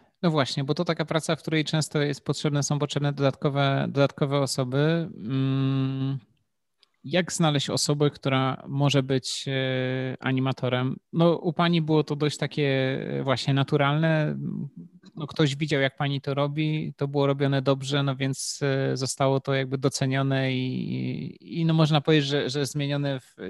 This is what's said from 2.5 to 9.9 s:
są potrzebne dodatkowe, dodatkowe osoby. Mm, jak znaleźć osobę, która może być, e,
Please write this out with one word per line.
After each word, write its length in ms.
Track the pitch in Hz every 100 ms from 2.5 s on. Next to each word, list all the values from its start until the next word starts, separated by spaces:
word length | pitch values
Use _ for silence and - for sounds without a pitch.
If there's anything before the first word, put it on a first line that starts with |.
| 143
są 160 | 139 147
potrzebne 340 | 143 147 143
dodatkowe, 720 | 139 139 - 151 139 139 135 127
dodatkowe 500 | 131 143 - 139 143
osoby. 680 | 135 - 127 139 151 165 160 -
Mm, 1040 | 104 135 135 135 135 135 131 135 135 135 - _ _ _ _ _ _ _ -
jak 280 | 170 165
znaleźć 360 | - 160 143 -
osobę, 400 | 131 - 147 147
która 540 | - 139 131 131 - -
może 360 | 139 143 135
być, 420 | 131 131 - - 139
e, 680 | 135 131 131 127